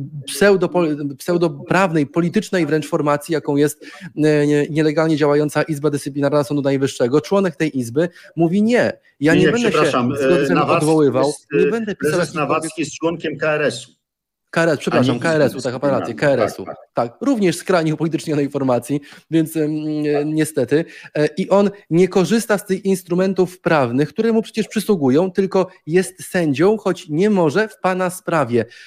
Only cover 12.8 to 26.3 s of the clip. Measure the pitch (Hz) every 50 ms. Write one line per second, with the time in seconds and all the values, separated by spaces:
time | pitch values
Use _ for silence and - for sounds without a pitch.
12.8 | 143 - - - 160 165 170 - - 160 151 - 156 156 151 151 147 127 113 -
13.8 | - - _ _ _ _ _ _ _ _ _ _ _ _ - 170 165 165 147 135
14.8 | - 190 - - 123 131 123 120 127 165 160 151 143 120 - 135 131 127 120 131
15.8 | 143 143 135 113 - - 113 113 151 143 135 120 107 95 - - 95 - - -
16.8 | - _ - - 120 160 - - - 277 277 214 202 175 156 - - - 190 170
17.8 | 160 160 156 - 160 165 151 160 - 165 147 147 143 139 - 139 135 131 123 120
18.8 | - - 139 143 - - - - _ - 151 165 160 156 - 160 151 151 156 151
19.8 | 151 156 151 151 151 147 147 143 147 151 156 156 156 151 - 139 123 - 147 156
20.8 | 170 - - - - - - 151 151 - - - 190 - 185 202 202 196 202 -
21.8 | - - 156 170 190 180 190 202 175 151 214 233 - - 208 190 - - 190 180
22.8 | - 196 190 185 - - 175 175 190 196 190 190 185 180 - - - 175 165 151
23.8 | 131 117 120 135 151 147 - - 220 233 220 226 220 - - 220 202 - - 220
24.8 | - - 208 165 143 127 127 156 185 190 180 202 190 185 - 190 175 180 - _
25.8 | - 151 160 185 185 185 - - 139 -